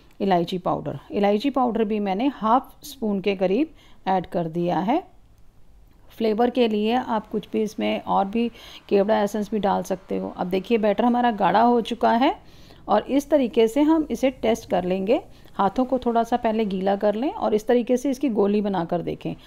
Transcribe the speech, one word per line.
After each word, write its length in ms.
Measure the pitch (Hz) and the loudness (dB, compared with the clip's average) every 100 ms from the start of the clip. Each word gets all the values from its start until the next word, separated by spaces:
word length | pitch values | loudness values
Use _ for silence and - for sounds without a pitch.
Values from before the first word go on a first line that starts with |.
| - - | -18 -4
इलायची 380 | 196 175 170 185 | 0 0 0 -4
पाउडर। 420 | - 151 151 143 - | -4 -4 -4 -10 -8
इलायची 400 | - 202 208 277 | 0 2 2 0
पाउडर 340 | 277 247 226 | 0 0 0
भी 140 | 214 214 | -2 -2
मैंने 280 | 202 190 277 | -2 -2 -2
हाफ 500 | - 220 254 - - | -2 0 0 0 -18
स्पून 360 | - - 214 196 | -18 -8 -4 -2
के 160 | 202 190 | -2 0
करीब 320 | 185 214 320 - - - 185 | 0 0 -2 -6 -20 -10 -2
ऐड 180 | 185 165 | -2 -2
कर 220 | 180 165 | -4 -4
दिया 300 | 170 175 170 | -2 -2 0
है। 380 | 185 320 359 - - - - - - - - - - | 0 -2 -2 -20 -20 -20 -20 -20 -20 -20 -20 -20 -16
फ्लेवर 400 | - 220 214 240 | -4 0 2 2
के 180 | 247 233 | 2 2
लिए 260 | 208 214 | 2 0
आप 320 | 247 247 220 - | 0 0 -4 -4
कुछ 220 | 208 - | -8 -4
भी 100 | 220 | -4
इसमें 400 | 214 - 214 214 | -4 -2 -4 -4
और 220 | - 185 | -2 -2
भी 260 | 196 226 233 - - - - | 0 0 -2 -4 -20 -16 0
केवड़ा 340 | 202 202 214 | 2 4 2
एसेंस 280 | 208 214 202 | 0 -2 -4
भी 80 | 214 | -2
डाल 240 | 190 185 | 0 0
सकते 360 | 180 185 - 190 | -2 -6 -6 -6
हो। 160 | 190 - | -6 -6
अब 100 | 180 | -4
देखिए, 320 | 190 190 226 | -2 0 0
बैटर 260 | 208 202 | 2 2
हमारा 260 | 240 240 240 | 2 2 0
गाढ़ा 300 | 208 180 196 | 2 2 4
हो 200 | 240 240 | 4 2
चुका 320 | 220 233 226 | 0 0 2
है 260 | 226 285 415 - - - - - | 4 2 0 -10 -20 -20 -12 -2
और 140 | 208 | 0
इस 280 | - 269 277 | 0 -2 2
तरीके 380 | 302 233 233 220 | 2 2 2 2
से 140 | 277 | 4
हम 240 | 302 320 302 | 4 4 0
इसे 200 | 233 269 | 0 -2
टेस्ट 400 | 262 220 233 - | 0 -2 -2 -2
कर 140 | 180 | -2
लेंगे। 380 | 180 190 190 311 - - - | 0 -2 0 0 -2 -20 -12
हाथों 300 | - 196 254 | -2 0 0
को 140 | 254 254 | -2 0
थोड़ा 240 | 247 233 | 0 0
सा 140 | 226 240 | 0 0
पहले 280 | 226 220 | 0 0
गीला 320 | 214 190 190 202 | -2 -2 0 0
कर 180 | 208 | 0
लें 180 | 208 294 | 0 -2
और 220 | - 220 | -2 -2
इस 120 | 214 - | 0 2
तरीके 300 | 247 233 247 | 2 2 0
से 140 | 285 | 0
इसकी 180 | 254 285 | -2 -2
गोली 320 | 208 202 208 | 2 2 2
बनाकर 420 | 208 185 165 175 | 0 -2 -2 -4
देखें। 320 | 160 156 165 160 | -4 -6 -8 -10